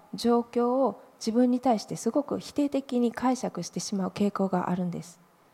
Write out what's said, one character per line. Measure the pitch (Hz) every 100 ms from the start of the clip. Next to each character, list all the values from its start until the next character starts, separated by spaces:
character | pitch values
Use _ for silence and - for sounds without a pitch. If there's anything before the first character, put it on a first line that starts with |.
| -
状 | 190 233 240
況 | 233 240 240
を | 262 247 - - -
自 | 226
分 | 226 247
に | 247
対 | 262 214
し |
て | -
す | 165 226
ご | 294
く | - 190
否 | -
定 | - 285
的 | 277 269 247
に | 240
解 | - 247 247
釈 | 185 -
し | 170
て | 180
し | -
ま | 196 180
う |
傾 | - 202
向 | - 190
が | 180 -
あ |
る | 180
ん | 180
で | 165
す。 | - - _ _ _